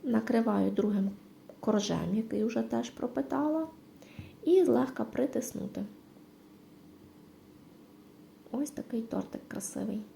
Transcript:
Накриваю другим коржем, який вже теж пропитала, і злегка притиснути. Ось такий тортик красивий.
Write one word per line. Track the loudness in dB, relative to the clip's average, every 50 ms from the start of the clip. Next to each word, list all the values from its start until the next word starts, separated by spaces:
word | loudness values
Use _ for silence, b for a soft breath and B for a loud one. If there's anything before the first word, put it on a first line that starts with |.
| 0
Накриваю | 2 2 2 2 4 2 4 4 4 4 4 4 2
другим | 4 2 2 2 4 2 2 0 -2 -6 -16 -20 -20 -20 -20 -20 -18 -6
коржем, | 0 2 2 2 2 2 0 0 0 0 0
який | 0 0 0 0 0 0
вже | 0 0 0
теж | -2 0 -2 -2 -2 -4
пропитала, | -6 -6 -6 -4 -2 -4 -4 -2 0 0 0 2 0 0 -2 -4 -8 -18 -20 -20 -20 B B B B B B B B B 2
і | 4 6 6 8
злегка | 6 6 4 2 0 -2 -6 -6
притиснути. | -4 0 0 0 0 0 -2 -4 -4 -8 -6 -8 -6 -6 -6 -8 -8 -10 -18 -20 -20 -20 -20 -20 -20 -20 -20 -20 -20 -20 -20 -20 -20 -20 -20 -20 -20 -20 -20 -20 -20 -20 -20 -20 -20 -20 -20 -20 -20 -20 -20 -20 -20 -20 -20 -20 -20 -20 -20 -20 -20 -20 -20 -20 -20 -20 -20 -16 -8
Ось | -4 -4 -4 -4
такий | -6 -10 -8 -6 -4 -6
тортик | -4 -4 -4 -6 -6 -6 -10 -14 -12 -10
красивий. | -10 -10 -8 -8 -8 -6 -6 -4 -4 -6 -8 -10 -18